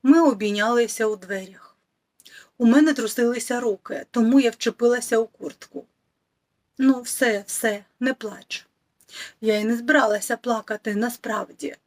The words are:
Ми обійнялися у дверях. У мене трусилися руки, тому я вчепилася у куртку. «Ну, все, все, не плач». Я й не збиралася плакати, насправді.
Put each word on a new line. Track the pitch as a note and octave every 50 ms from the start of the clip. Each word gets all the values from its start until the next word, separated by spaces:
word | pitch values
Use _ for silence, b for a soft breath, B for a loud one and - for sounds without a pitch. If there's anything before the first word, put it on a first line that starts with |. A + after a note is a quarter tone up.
| -
Ми | C4 D4 E4
обійнялися | E4+ C#4+ A#3+ F#3+ G#3+ G#3 G3+ G#3 G#3 A3+ A#3+ A#3+ A#3 A3 - - A3+
у | A3 G#3+
дверях. | G3 F#3 F#3 G3 F#3+ F#3+ F#3+ F#3+ - - - _ _ _ _ _ _ _ _ _ _ B B B B B B B
У | _ A#3+
мене | A3+ A#3+ C#4+ D4+ D#4 D4
трусилися | C4+ A#3 G#3 - - A#3+ A#3 B3 A#3+ A#3+ - B3 A#3+
руки, | B3 A3+ G3 - _ - - - - _
тому | - A#3+ A3+ A3+ C4 C#4
я | B3+ A#3
вчепилася | A3 _ - A#3 - _ A#3 A#3+ A#3+ B3 A#3 - A#3+
у | A3+ A3+
куртку. | A3 _ _ - - - _ - _ _ C4+ - _ _ _ _ _ _ _ _ _ _ _ _ _ _ _ _ _ _
«Ну, | - C4 C4+ C4+ B3
все, | A#3+ - - - C4+ A#3+ G#3+ G3+ G3+
все, | - - - - A3+ G#3 G#3 G3+ _ _ _
не | B3 C4 C4
плач». | _ - G#3 F#3+ F#3 - _ - - - _ _ _ _ _ _ _ _ B B B B B B B
Я | A3 A3 G#3+ G#3+
й | G#3+
не | A3 A#3+
збиралася | A#3 A#3+ A#3+ D4 D4 B3+ G#3+ G#3 G#3 - - A#3+
плакати, | A#3 - A#3+ A#3 A3 G#3 - A3 G#3 _ A3 G3+
насправді. | G3+ A3+ A#3+ A#3 - - - G#3+ G#3 G3 - - _ - C#4+ - _ _